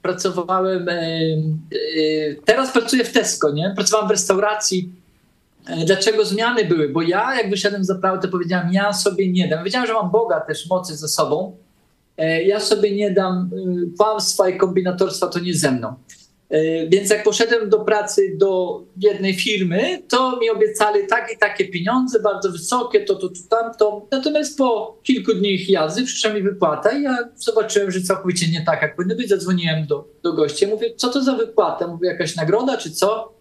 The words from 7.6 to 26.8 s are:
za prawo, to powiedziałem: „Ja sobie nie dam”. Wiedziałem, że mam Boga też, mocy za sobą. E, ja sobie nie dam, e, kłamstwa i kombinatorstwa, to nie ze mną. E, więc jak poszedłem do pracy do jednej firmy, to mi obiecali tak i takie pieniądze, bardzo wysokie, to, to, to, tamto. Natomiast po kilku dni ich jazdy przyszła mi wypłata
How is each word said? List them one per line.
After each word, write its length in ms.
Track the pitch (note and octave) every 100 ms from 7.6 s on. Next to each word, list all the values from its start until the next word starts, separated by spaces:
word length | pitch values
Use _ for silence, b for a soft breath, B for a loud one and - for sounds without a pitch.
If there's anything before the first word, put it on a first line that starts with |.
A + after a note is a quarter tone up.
| G#3 G3+
za 100 | F#3
prawo, 280 | F#3 F#3+ F#3
to 60 | F#3
powiedziałem: 440 | F3+ E3+ F#3 E3+
„Ja 200 | F#3+ G3+
sobie 400 | G3 G3+ F#3 F#3+
nie 160 | F3+ D#3+
dam”. 160 | D#3
Wiedziałem, 220 | F3+ B3 A#3
że 80 |
mam 160 | A3 F3+
Boga 300 | G#3+ A3+ D#3
też, 260 | - D3+ E3+
mocy 260 | F#3 F3+ D3+
za 120 | D3+
sobą. 480 | - C#3+ D3+ F#3+ - _ _ _ _ _ -
E, 240 | D#3+ E3
ja 180 | F#3+ G#3
sobie 360 | G#3 G#3 G3+ G3+
nie 140 | G#3
dam, 400 | F#3+ F#3 F3+ F3+
e, 420 | F#3 F#3 F3+ F3 -
kłamstwa 520 | G#3+ G#3+ G3 - F#3
i 80 | F#3
kombinatorstwa, 720 | F#3+ F3+ F3+ F3+ F#3 - F3+
to 120 | F3
nie 160 | F3
ze 180 | D#3+ D3
mną. 220 | B2+ A2 - _ B B _ _
E, 380 | D#3 D#3+ E3 D#3+
więc 220 | F#3+ G3
jak 120 | G#3
poszedłem 460 | G#3+ G3+ A3+ A#3 G#3
do 80 | G#3
pracy 420 | G#3+ G#3+ G#3 - F#3+ D#3+
do 440 | G3 F#3 F3 - - F#3
jednej 340 | G3+ G3 F#3+
firmy, 680 | F#3 - G#3 F#3 F3+ D4 F4+ -
to 300 | A#3+ B3+ A#3+
mi 100 | A3+
obiecali 560 | G3+ G#3+ - G#3+ G#3 G3
tak 240 | A#3 A#3
i 60 | A3+
takie 260 | G#3 - F#3
pieniądze, 520 | F3 F#3 B3+ B3+ A3+
bardzo 320 | G#3 F#3+ F#3+
wysokie, 480 | E3+ - B3 - G#3
to, 140 | G3+
to, 140 | F#3 F#3
to, 60 | - -
tamto. 580 | A3+ A3+ - G#3 G#3 -
Natomiast 480 | C4+ C#4+ D4+ D4 -
po 400 | B3+ G#3+ - -
kilku 320 | - B3+ F#3+
dni 200 | G3 G3+
ich 160 | F#3 F#3
jazdy 340 | F#3 D#3 F#3
przyszła 280 | B3+ - A3
mi 100 | G#3
wypłata 500 | G3 G3 E3 D3